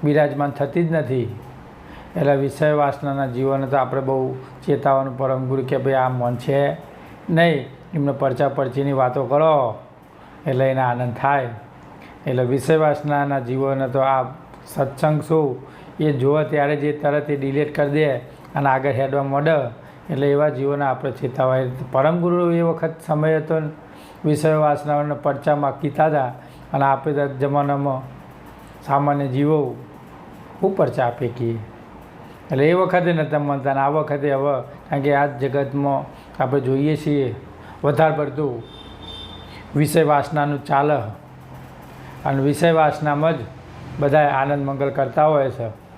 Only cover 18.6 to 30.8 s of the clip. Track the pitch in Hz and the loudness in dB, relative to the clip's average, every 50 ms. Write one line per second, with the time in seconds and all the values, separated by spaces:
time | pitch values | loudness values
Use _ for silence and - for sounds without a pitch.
18.6 | 139 139 131 135 131 143 131 117 135 135 135 143 139 139 139 139 147 165 160 147 | 2 2 2 2 2 0 0 0 -2 0 0 -2 -2 0 -2 0 2 2 2 2
19.6 | 135 117 113 - - - - - - - 160 131 139 143 143 143 151 151 135 127 | 0 -2 -8 -12 -20 -20 -20 -20 -10 -6 -4 0 2 2 4 4 2 2 0 0
20.6 | 135 139 143 143 143 135 131 127 - 139 127 - - 127 - - 135 131 127 131 | -2 -2 0 0 0 -2 -2 -2 -4 -6 -6 -4 -6 -6 -2 0 2 2 2 2
21.6 | 131 127 127 131 - - - 131 135 151 170 175 170 175 175 175 175 170 170 170 | 0 -2 -4 -8 -10 -4 0 2 2 4 2 2 2 2 2 2 2 2 2 2
22.6 | 170 165 160 165 - 160 160 - - - 156 147 156 160 160 156 156 156 165 160 | 2 0 0 0 -4 -6 -6 -8 -4 -4 -2 0 2 2 2 0 0 0 -2 -2
23.6 | 156 147 156 - - - - - - - - - - 151 151 147 156 156 156 156 | -2 -4 -8 -12 -18 -20 -20 -20 -20 -20 -20 -4 0 0 0 2 2 2 2 4
24.6 | 156 151 147 143 143 147 147 147 147 147 147 - - 151 139 - - 156 147 147 | 4 2 2 0 -2 -2 -2 0 0 -2 -4 -2 -2 -2 -2 0 0 0 0 2
25.6 | 147 135 127 - - 143 131 - 156 160 156 147 131 120 123 - - - - - | 0 -2 -2 -2 -6 -6 0 2 2 2 2 0 -2 -2 -6 -10 -18 -20 -20 -20
26.6 | - - - 139 139 139 135 135 - 156 147 143 143 135 131 127 139 139 139 143 | -14 -4 0 2 4 4 2 2 0 -2 0 0 -2 -2 -2 -2 -2 0 2 0
27.6 | 143 143 143 143 143 143 131 131 131 - - - - - - - - - - - | 0 0 0 0 0 -2 -4 -4 -8 -12 -18 -18 -20 -20 -20 -20 -20 -20 -20 -20
28.6 | - - - - - - 139 143 143 147 143 143 139 135 127 131 143 147 156 151 | -20 -20 -20 -18 -4 0 2 2 4 2 2 2 0 0 0 2 2 4 4 2
29.6 | 139 123 120 120 - - - - - - - - - - - - - - - - | 2 0 -4 -8 -14 -18 -20 -20 -20 -20 -20 -20 -20 -20 -20 -20 -20 -20 -8 -2
30.6 | - 196 196 - | 0 0 2 2